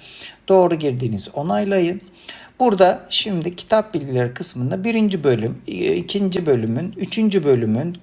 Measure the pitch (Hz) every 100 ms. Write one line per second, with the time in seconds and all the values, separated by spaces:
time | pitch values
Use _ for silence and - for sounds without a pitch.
0 | - - - - - 190 175 160 147 127
1 | 123 101 - 143 165 208 202 190 170 196
2 | - - - - - - 254 190 180 -
3 | - - 214 175 170 175 - 220 214 165
4 | 139 127 123 127 - 123 127 190 226 220
5 | 208 185 143 107 113 127 - 185 - 175
6 | 175 202 196 196 156 120 110 123 185 -
7 | 196 220 220 190 143 120 110 113 175 175